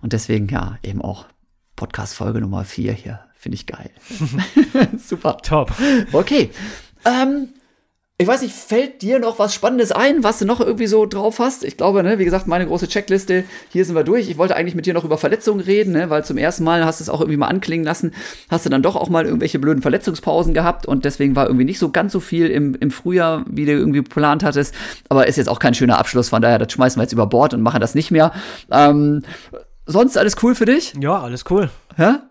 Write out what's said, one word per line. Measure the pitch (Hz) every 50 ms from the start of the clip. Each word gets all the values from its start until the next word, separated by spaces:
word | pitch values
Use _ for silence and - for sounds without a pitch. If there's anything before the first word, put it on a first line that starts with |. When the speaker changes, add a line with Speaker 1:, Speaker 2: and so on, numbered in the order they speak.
Speaker 1:
Und | - 113 107
deswegen, | 110 - - 113 107 104 95
ja, | - 85 87 90 92 -
eben | - - 98 98
auch | - - - - - _ _ _ _ _ _ _ _ _ _
Podcast-Folge | - - - - - 101 101 - - - 98 107 113
Nummer | 107 98 98 92 92
vier | 95 - - 101 104
hier. | 110 107 - 107 110 104 - _ _
Finde | _ - - -
ich | - -
geil. | - - - - - _ _ _ - 247 202 160 139 113 165 185
<laughs> | - - 277 277 - - 262 247 - - -
Super. | - - - 165 - 160 - -
Speaker 2:
Top. | - - 156 151 135 - - - 240 285 277 247 208 -
Speaker 1:
Okay. | - - 190 - 285 294 214 - - - 190 214 - - - - _ _ _
Ähm, | 220 247 254 262 269 277 285 269 254 - _ _ _ _ _ _ _ _ _ _ _ _ _
ich | 180 185
weiß | 240 269 262
nicht, | 226 -
fällt | - - - 214 226 269 269 269 -
dir | - 196 247 269
noch | 233 226 226 -
was | 208 208 202
Spannendes | - - 220 254 254 233 202
ein, | - - 226 277 294 330 240
was | 208 226 220
du | 214
noch | 196 233 240
irgendwie | 233 - 233 208 226
so | 208 202 220 214 202
drauf | 190 202 202 214 220 -
hast? | 240 254 262 - -
Ich | - -
glaube, | - - 180 196 196 185
ne, | 180 220 214
wie | 190
gesagt, | 175 170 190 185
meine | - 170 175 180 156
große | 165 175 180 175
Checkliste, | - 208 202 - 190 196 190 - 180 185 185 190 - - - _
hier | - 175 190
sind | 160 170
wir | 160 156
durch. | 151 196 247 220 -
Ich | 170 147
wollte | 175 185 185
eigentlich | - 170 180 170
mit | 170 156
dir | 180 175
noch | 170 165
über | 160 151 156
Verletzungen | - 151 180 226 - 214 214 202
reden, | 180 185 196 208 214 196 175
ne, | 156 170 175
weil | 156 151 147
zum | - 147 131
ersten | 135 160 170 - 170
Mal | 160 170 170 165
hast | 160 160 -
du | 160
es | 156
auch | - 143
irgendwie | 160 156 151 143
mal | 143 -
anklingen | - 190 185 - 165 165 165
lassen, | 156 170 - - 165 - - - - - - - _
hast | - 165 - -
du |
dann | 139 135 135
doch | 180 196
auch | 175 - 170
mal | 175 165 160
irgendwelche | - 160 160 - 156 - 139
blöden | 135 147 156 135
Verletzungspausen | 131 - 127 196 - - 165 - - - 156 160 175 165 156
gehabt | - 165 170 170 - -
und | - 139 135 127
deswegen | 143 139 - 143 139 135
war | 139 135 -
irgendwie | 127 127 127
nicht | 135 190 -
so | - 160
ganz | 135 180 165 202
so | - 190
viel | - - - 165 170
im, | 160 - 143 147 143 131
im | 127 - 147
Frühjahr, | 131 - - 175 180 185 170 165 160 156 - -
wie | - - 147
du | 147
irgendwie | 147 143 - - 139 143 135
geplant | - - - 147 151 143 151 147
hattest. | 151 139 143 143 - - - - - - - _ -
Aber | 139 139 131
ist | - 135 147
jetzt | 127 -
auch | - -
kein | - - 120
schöner | - 131 120 117 -
Abschluss, | - - - 123 120 -
von | - 117 113
daher, | 117 120 110
das | 117 -
schmeißen | - - 131 127 123 -
wir | 110
jetzt | 117 -
über | 113 110
Bord | 101 120 120 135 151 -
und | 117 110
machen | 113 117 123
das | 107 113 -
nicht | 143 156 -
mehr. | 180 160 156 170 - 190 - - - - - _
Ähm, | - 135 147 147 147 147 147 147 147 147 131 - - - - - - - - - - - - -
sonst | 151 190 240 262 254
alles | - - 208 202 - -
cool | 233 247
für | - 226
dich? | 214 254 311 339 - - 143
Speaker 2:
Ja, | 139 147 180 196
alles | 135 120 120 127 - -
cool. | 175 196 202 135 - - _ _ - -
Speaker 1:
Ja? | 160 208 254 294 - -